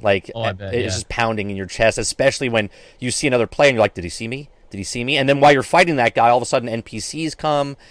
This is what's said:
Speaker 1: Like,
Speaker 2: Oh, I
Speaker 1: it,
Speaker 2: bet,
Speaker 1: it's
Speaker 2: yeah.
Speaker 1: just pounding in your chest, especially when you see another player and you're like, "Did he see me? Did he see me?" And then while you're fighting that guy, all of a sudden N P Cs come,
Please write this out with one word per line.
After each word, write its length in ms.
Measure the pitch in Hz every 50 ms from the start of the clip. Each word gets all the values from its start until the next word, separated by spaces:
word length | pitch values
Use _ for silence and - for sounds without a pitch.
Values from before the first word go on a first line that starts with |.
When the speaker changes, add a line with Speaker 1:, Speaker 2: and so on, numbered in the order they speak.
Speaker 1:
Like, 260 | 107 104 101 95 - - -
Speaker 2:
Oh, 80 | 113
I 80 | 113 110
Speaker 1:
it, 80 | 95 92
Speaker 2:
bet, 160 | 101 95 110
Speaker 1:
it's 80 | 117
Speaker 2:
yeah. 60 | 101 110
Speaker 1:
just 200 | 101 113 - -
pounding 420 | - - 117 113 113 107 98 101
in 60 | 101
your 100 | 95 95
chest, 320 | 90 - - 113 113 - -
especially 500 | 107 - - - 131 139 - - 139 123
when 200 | 117 113 107 98 - - - - _ _
you 140 | 127 123
see 160 | - - - 143
another 180 | 123 123 113
player 220 | - - - 147 143
and 80 | 127
you're 80 | 110 104
like, 100 | 104 -
"Did 80 | -
he 80 | 87 87
see 160 | - - 110
me? 240 | 113 127 139 147 - _ _ _ -
Did 80 | - 98
he 60 | 92
see 200 | - - 123 120
me?" 120 | 131 147
And 120 | 139 135 139
then 100 | 143 139
while 140 | 139 143
you're 100 | 147 135
fighting 320 | 123 - - 170 190 170 156
that 220 | 131 117 117 -
guy, 140 | 127 117 120
all 80 | 120 123
of 40 |
a 40 | 120
sudden 220 | - - 131 117 123
N 140 | 113 117
P 160 | - - - 110
Cs 380 | - - - 156 160 156 -
come, 400 | - - 156 147 143 143 143 139 - - -